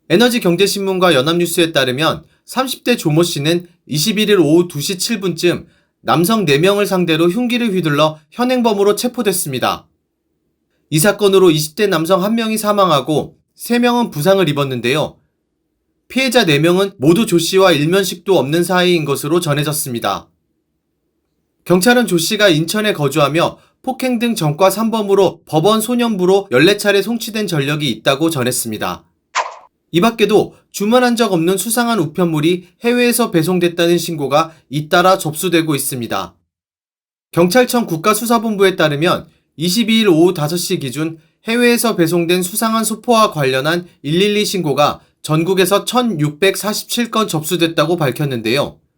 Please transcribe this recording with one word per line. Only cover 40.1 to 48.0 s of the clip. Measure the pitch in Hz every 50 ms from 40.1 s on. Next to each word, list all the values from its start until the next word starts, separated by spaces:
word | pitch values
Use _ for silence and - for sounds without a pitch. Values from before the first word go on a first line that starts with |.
| 160 156 165 190 180
다섯 | 151 147 151 175
시 | 175 - - 185 143
기준 | 139 131 117 143 160 165 160 - _ _ _ _ _
해외에서 | 220 226 240 240 240 240 226 - 226 -
배송된 | 175 165 160 175 175 170 160 180 185
수상한 | 180 185 214 - 226 220 226 226 220
소포와 | 220 220 220 - 247 233 220 214 208
관련한 | - 156 139 131 131 135 135 156 170 175 175 - _ _
일일이 | - 143 160 180 202 208 208 208 208
신고가 | 190 - 185 160 147 127 143 147 127 - - _ _ _ _
전국에서 | - - 151 156 165 180 190 180 185 175 196 196 196
천육백사십칠 | - 226 247 247 233 196 147 147 151 151 - 196 190 190 - - 208 208 - - - - 233 240 226
건 | - 220 214
접수됐다고 | 180 170 151 151 - 180 160 165 165 165 - - 160 180
밝혔는데요. | 165